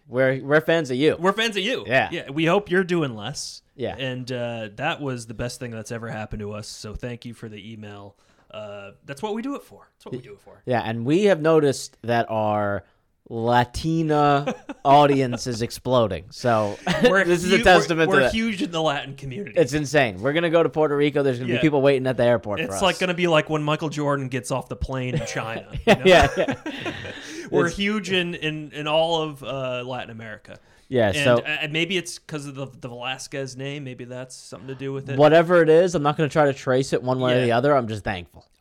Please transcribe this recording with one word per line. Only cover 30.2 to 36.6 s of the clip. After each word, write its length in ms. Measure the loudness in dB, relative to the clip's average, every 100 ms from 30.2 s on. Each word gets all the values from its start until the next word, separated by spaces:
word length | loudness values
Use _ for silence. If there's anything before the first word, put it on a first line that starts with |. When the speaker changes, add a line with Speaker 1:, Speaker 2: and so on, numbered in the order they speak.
| -16 -16 -18 -20 _ _ _
Speaker 1:
Yeah, 200 | 2 2
Speaker 2:
And, 100 | 4
Speaker 1:
so 180 | 4 4
Speaker 2:
uh, 40 | 2 -4
and 120 | -4
maybe 240 | -2 -2 -2
it's 220 | -6 -12
'cause 260 | -12 -10 -10
of 80 | -10
the, 120 | -12
the 220 | -12 -14
Velasquez 680 | -10 -8 -10 -10 -10 -10 -10
name. 260 | -10 -10
Maybe 220 | -12 -12 -12
that's 300 | -12 -14 -16
something 320 | -18 -16 -14
to 80 | -10
do 180 | -8
with 160 | -8 -4
it. 80 | 4
Speaker 1:
Whatever 460 | 8 8 6 6
it 60 | 6
is, 260 | 6 4 2
I'm 80 |
not 120 | 0 0
gonna 140 | 0
try 160 | 2 2
to 80 |
trace 400 | 2